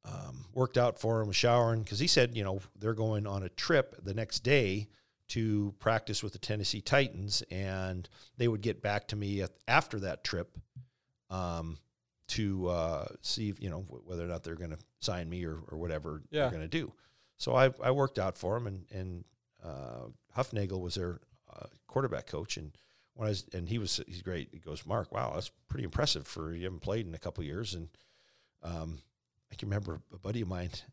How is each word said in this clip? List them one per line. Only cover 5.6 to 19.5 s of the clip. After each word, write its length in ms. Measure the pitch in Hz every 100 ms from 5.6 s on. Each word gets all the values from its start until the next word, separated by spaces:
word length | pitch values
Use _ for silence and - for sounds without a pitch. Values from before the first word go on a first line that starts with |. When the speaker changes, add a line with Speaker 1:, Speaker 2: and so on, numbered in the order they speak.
| 101 98
Speaker 1:
practice 420 | - 110 - 104
with 100 | -
the 60 | -
Tennessee 420 | - 104 95 110
Titans, 600 | - 143 135 - 101 - -
and 580 | 92 95 95 92 92 87 - - -
they 100 | 120
would 140 | 110
get 200 | 113 101
back 280 | 104 104 -
to 80 | 104
me 260 | 101 101
at, 80 | 92 - -
after 320 | 135 - 107
that 240 | 95 -
trip, 340 | - 90 87 - - - - _ _ _ _
um, 480 | 92 90 85 82 80 _ _ _ _ -
to, 400 | - 104 95 90
uh, 380 | 87 82 78 - -
see 260 | - - 107
if, 120 | 95
you 80 | 98
know, 140 | 82
w-, 200 | 92 62 73
whether 160 | 87
or 40 | 85
not 160 | 85
they're 100 | 82
gonna 240 | 82 85 80 - _
sign 280 | - 90 82
me 160 | 90
or, 140 | 85 78 76
or 80 | 80
whatever 440 | 82 78 78 78 -
Speaker 2:
Yeah. 120 | 151
Speaker 1:
they're 100 | 135
gonna 160 | 87 78
do. 240 | 160 143 - _ _ _ _
So 180 | - 123
I, 160 | 131 127
I 80 | 113
worked 300 | 135 135 -
out 160 | 95 -
for 180 | 92 110
him, 120 | 117
and, 180 | 95 87
and, 320 | 98 92 87 - _ _